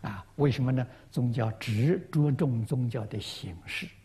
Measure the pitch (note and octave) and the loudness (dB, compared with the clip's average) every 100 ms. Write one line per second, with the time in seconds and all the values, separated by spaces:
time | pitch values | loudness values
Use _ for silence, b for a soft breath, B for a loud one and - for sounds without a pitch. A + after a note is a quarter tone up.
0 | - G2+ - - C#3+ B2 B2+ C3 B2 B | -8 -10 -12 2 2 4 2 2 -2 B
1 | B - B2 A#2 A2 A2 - G#2+ C3+ F#3+ | B -2 0 2 0 -2 -2 2 4 2
2 | - D#3 D3 C3 D3 A#2 A2 C3 B2 A#2+ | 0 2 4 4 2 0 0 0 0 -2
3 | G#2+ G#2+ - - G2 F2 - - - - | -6 -6 -8 -10 -10 -12 -10 -10 -10 -14